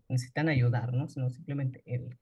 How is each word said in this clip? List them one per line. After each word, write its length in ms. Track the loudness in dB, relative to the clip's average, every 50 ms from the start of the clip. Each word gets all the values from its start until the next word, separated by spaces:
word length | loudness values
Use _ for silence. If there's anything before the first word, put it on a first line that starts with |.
| _ -2
necesitan 400 | -2 -2 -2 -2 -2 0 2 2
ayudar, 440 | 4 4 4 4 4 2 0 0 0
¿no? 160 | 0 -2 -2
Sino 220 | -2 -2 -2 -2
simplemente 520 | -2 -4 -6 -6 -4 -2 -2 -2 -4 -6 -8
él, 320 | -6 -6 -6 -6 -6 -12 -16